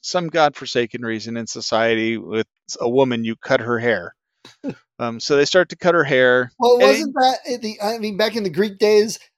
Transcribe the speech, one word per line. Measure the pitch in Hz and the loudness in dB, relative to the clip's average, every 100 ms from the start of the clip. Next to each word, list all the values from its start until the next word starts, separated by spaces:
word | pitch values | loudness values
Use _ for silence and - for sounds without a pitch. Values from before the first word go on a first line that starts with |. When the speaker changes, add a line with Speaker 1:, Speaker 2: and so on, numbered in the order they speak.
Speaker 1:
some | - 180 170 | -6 -4 -2
godforsaken | 165 147 - 131 123 120 120 | 0 0 0 -4 -2 -2 -6
reason | 117 110 113 117 | -8 -8 -8 -10
in | 110 | -10
society, | 113 - 113 113 113 113 113 | -10 -2 0 2 2 0 -4
with | - 110 - _ - - | -4 -4 -4 _ -18 -6
a | 120 | -2
woman, | 131 131 117 | 2 2 0
you | 113 110 | -4 -8
cut | - 131 | -2 -2
her | 113 117 | 0 -2
hair. | 120 98 87 - _ _ - _ | 0 -2 -4 -16 _ _ -20 _
Speaker 2:
<laughs> | 277 - _ - | -12 -12 _ -8
Speaker 1:
Um, | 120 117 | -8 -6
so | - 143 | 0 2
they | |
start | 143 185 170 | 4 2 0
to | 170 | 0
cut | 180 170 | 0 2
her | |
hair. | 139 131 127 127 123 - | 2 4 4 4 0 0
Speaker 2:
Well, | 240 | 2
Speaker 1:
And | 247 | 6
it | 262 | 6
Speaker 2:
wasn't | 269 294 | 4 0
that | 262 254 - 302 | 0 0 0 -6
in | 240 | -8
the, | 214 214 | -8 -6
I | 208 226 | -6 -4
mean, | 214 190 | -6 -2
back | 220 220 | -2 -2
in | |
the | 196 | -4
Greek | 156 214 196 | -2 -2 0
days, | 208 214 214 - - | 4 4 4 -4 -16